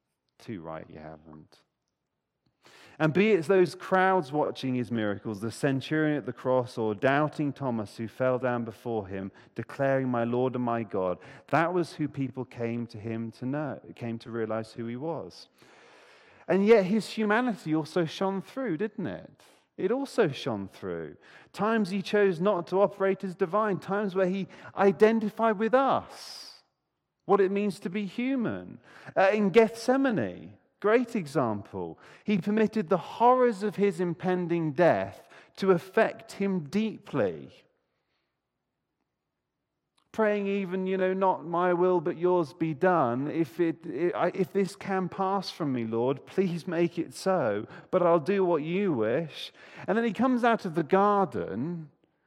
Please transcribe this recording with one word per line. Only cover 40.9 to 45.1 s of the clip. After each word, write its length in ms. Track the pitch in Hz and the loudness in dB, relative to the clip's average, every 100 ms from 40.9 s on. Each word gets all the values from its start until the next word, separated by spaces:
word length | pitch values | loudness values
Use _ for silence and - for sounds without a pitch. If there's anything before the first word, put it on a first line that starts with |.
| 190 | 0
know, 180 | 185 | 0
"Not 320 | 190 190 160 156 | 2 2 0 -2
my 280 | 170 180 | 0 2
will, 260 | 175 185 180 | 4 4 2
but 180 | 165 156 | 0 0
yours 360 | 175 180 151 | 2 2 0
be 200 | - 165 | -2 -4
done. 540 | 143 185 170 123 123 147 | 2 2 4 2 0 -2
If 320 | 151 160 - | -2 -4 -2
it, 560 | 165 - 175 127 175 - | -2 -2 -8 -4 -2 0
I, 160 | 175 | -2
if 200 | - 185 | 0 -2
this 200 | 196 185 - | 0 -2 -4
can 340 | 185 190 | -6 -4
pass 400 | 180 | -4